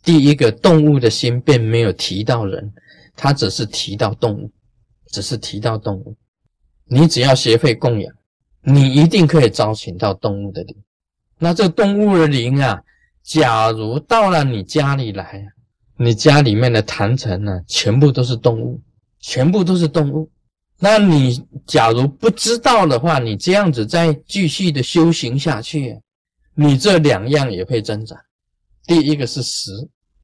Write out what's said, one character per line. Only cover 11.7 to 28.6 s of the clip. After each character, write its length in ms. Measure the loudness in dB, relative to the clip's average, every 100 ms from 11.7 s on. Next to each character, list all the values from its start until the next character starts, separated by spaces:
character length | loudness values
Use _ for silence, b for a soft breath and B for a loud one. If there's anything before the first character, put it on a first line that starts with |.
| 2 0 2 2
物 120 | 4
的 100 | 2
灵 340 | 0 -2 0
啊， 220 | 0 -2 -10 _ _ _
假 480 | -4 0 2 2 0
如 260 | -2 -4 -6
到 300 | 0 2 4
了 140 | 2
你 180 | 0 -2
家 340 | -4 -2 0 -2
里 180 | -4
来， 340 | -8 -12 -14 -18 _ _ _ _ -2
你 160 | 0
家 280 | 2 4 4
里 120 | 4
面 180 | 2 0
的 100 | 0
坛 340 | -2 -4 -2 -2
城 280 | -4 -6
呢， 200 | -6 -8 -8
全 300 | -6 0 2
部 140 | 2
都 100 | 2
是 140 | -4 -4
动 260 | -6 -6
物， 180 | -8 -12 -18 _ _ _
全 300 | -10 -2 0
部 140 | 0
都 120 | -2 -2
是 120 | -2
动 240 | -2 -2
物。 180 | -4 -10 _ _ _ _ -2
那 200 | 2 4
你 440 | 4 4 2 -2 -10 -20 -2
假 260 | 2 2
如 140 | 2 0
不 240 | 0 -2
知 280 | 0 -2 0
道 280 | 2 4 2
的 140 | 2
话， 180 | 0 0
你 200 | -2 -4
这 160 | 0
样 180 | 2 2
子 140 | -2 -2
再 280 | 0 0 0 -6
继 200 | -4 -2
续 220 | -2 -2
的 140 | -2
修 280 | -2 2 2
行 280 | 2 -2 -4
下 220 | -4 -6
去， 360 | -6 -8 -8 -10 _ _ _ _ _
你 240 | 0 2 2
这 200 | 4 4
两 300 | 4 0 0
样 200 | -2 -2
也 140 | -6
会 180 | -4 -4
增 240 | -4 -8 -10
长。 140 | -18 _ _ _ _